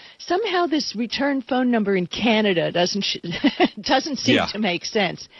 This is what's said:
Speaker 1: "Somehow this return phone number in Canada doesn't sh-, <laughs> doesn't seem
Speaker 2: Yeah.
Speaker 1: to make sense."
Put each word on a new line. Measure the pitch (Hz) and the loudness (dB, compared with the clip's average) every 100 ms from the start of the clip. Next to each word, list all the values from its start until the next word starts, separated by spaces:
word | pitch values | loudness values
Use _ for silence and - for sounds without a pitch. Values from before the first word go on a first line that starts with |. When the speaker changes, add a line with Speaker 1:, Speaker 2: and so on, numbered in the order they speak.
| - - | -20 -12
Speaker 1:
"Somehow | - 370 440 349 | -4 -2 0 0
this | 339 311 - | 0 0 -2
return | 202 240 - 277 269 | -6 -4 -2 -2 -2
phone | - 254 247 | -2 0 2
number | 233 202 | 2 2
in | 190 175 | 0 -2
Canada | - 226 220 208 170 156 | -2 2 4 2 2 0
doesn't | 170 180 202 | 0 0 0
sh-, | - - 175 - 285 | -4 -4 -6 0 2
<laughs> | - 370 - | 2 0 0
doesn't | 190 262 311 269 | 0 0 0 -2
seem | - | 2
Speaker 2:
Yeah. | - 90 | 2 2
Speaker 1:
to | 208 | -2
make | 208 170 | -2 -2
sense." | - 214 175 151 - | -2 0 0 -4 -14